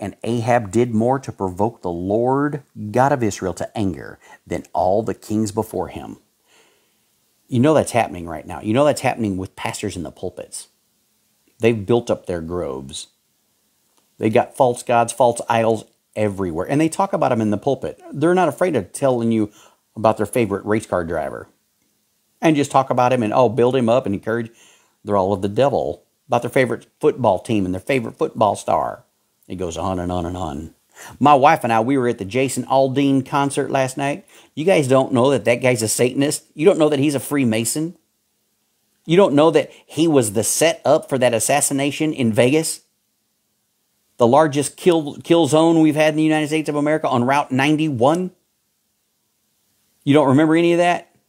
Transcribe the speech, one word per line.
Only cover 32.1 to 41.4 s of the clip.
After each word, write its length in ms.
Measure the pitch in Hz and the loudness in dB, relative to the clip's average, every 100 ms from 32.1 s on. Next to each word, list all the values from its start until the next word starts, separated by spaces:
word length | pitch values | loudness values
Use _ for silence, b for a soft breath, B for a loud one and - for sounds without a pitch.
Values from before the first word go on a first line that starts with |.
| 113 | -4
the 80 | |
Jason 400 | 95 120 135 139 | -4 -4 -2 -4
Aldean 600 | 117 131 135 127 139 135 131 | -2 0 2 0 0 0 0
concert 440 | 147 139 147 139 | -2 0 -2 -2
last 280 | 135 131 - | -2 -2 -4
night. 260 | 139 165 b b b | -6 -6 b b b
You 100 | - | -4
guys 240 | 165 185 131 | 2 2 4
don't 240 | 131 135 | 2 2
know 180 | 123 131 | 2 2
that 140 | 131 | 2
that 120 | 107 123 | 0 2
guy's 260 | 123 123 | 2 0
a 60 | 110 | 0
Satanist? 560 | - 123 131 143 147 - | 0 0 0 -2 -2 -10
You 100 | - | 0
don't 140 | 170 156 | 2 4
know 100 | 151 | 2
that 120 | 143 | 2
he's 160 | 147 139 | 0 -2
a 40 | |
Freemason? 800 | - 147 123 110 117 151 165 - _ _ _ _ _ _ _ _ _ _ | -2 0 0 0 -2 -4 -6 -10 _ _ _ _ _ _ _ _ _ _
You 120 | - 170 | 0 4
don't 180 | 180 | 4
know 160 | 143 160 | 6 4
that 200 | 160 127 B | 4 0 B
he 240 | _ - 165 | _ 0 2
was 240 | 143 104 | 4 2
the 120 | 101 | 0
setup 640 | 104 - 160 160 127 156 - | -2 0 0 0 2 0 0
for 80 | 135 | 0
that 160 | 123 | 2
assassination 800 | 113 | 2